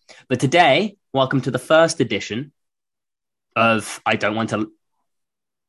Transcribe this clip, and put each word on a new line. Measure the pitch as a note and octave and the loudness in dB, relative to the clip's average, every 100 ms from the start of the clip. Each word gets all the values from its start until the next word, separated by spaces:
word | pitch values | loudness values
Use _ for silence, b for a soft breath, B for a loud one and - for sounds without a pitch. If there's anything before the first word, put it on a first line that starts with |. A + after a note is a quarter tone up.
| B B - | B B -6
But | B2+ | -4
today, | C3+ E3+ E3 C#3+ G#3 - _ | 2 4 4 4 0 -8 _
welcome | C3+ C3 C3+ | -2 -2 -2
to | C3 | -4
the | B2 | -6
first | - D#3+ E3 D#3+ | 0 2 2 0
edition | B2+ G2+ - G#2+ D3 _ _ _ _ _ _ _ _ _ _ - | -2 -4 -6 -10 -10 _ _ _ _ _ _ _ _ _ _ 0
of | A#2 A2 G2+ - - | 2 0 -4 -6 -4
I | A2 | -2
Don't | G#2+ G#2+ | -2 -2
Want | A2+ | -4
to, | - - _ _ _ _ _ _ _ _ _ | -4 -6 _ _ _ _ _ _ _ _ _